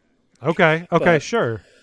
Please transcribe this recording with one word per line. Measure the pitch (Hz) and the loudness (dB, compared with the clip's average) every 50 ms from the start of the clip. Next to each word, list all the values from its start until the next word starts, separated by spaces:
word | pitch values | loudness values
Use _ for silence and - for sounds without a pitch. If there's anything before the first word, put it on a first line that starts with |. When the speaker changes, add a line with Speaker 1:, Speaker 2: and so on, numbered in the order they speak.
| _ _ _ _ _ _ _ _ 113 | _ _ _ _ _ _ _ _ -6
Speaker 1:
Okay, | 151 170 - 180 160 160 165 175 - 170 | -4 -2 2 2 2 2 0 -2 -2 -2
okay, | 165 165 180 170 | 0 2 2 2
Speaker 2:
But, | 147 - | 2 0
Speaker 1:
sure. | - 233 226 175 120 113 101 - _ _ _ | -2 -4 -2 -2 -2 -4 -6 -10 _ _ _